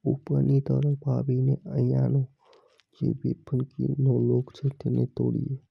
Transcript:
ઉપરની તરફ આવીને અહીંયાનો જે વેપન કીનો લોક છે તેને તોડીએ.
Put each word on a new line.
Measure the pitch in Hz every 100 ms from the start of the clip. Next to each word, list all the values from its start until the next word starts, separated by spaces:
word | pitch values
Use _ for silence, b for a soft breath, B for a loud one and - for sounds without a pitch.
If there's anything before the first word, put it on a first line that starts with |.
ઉપરની | 143 135 - 143 135 139
તરફ | 135 131 143 143 143
આવીને | 123 135 127 131
અહીંયાનો | 139 - 135 123 131 127 139 131 _ b b b b _ _
જે | -
વેપન | 127 127 - - 127
કીનો | 135 - 131 139 135 120
લોક | 120 123 135
છે | - 139
તેને | - - 123 123
તોડીએ. | - 123 117 - 135 _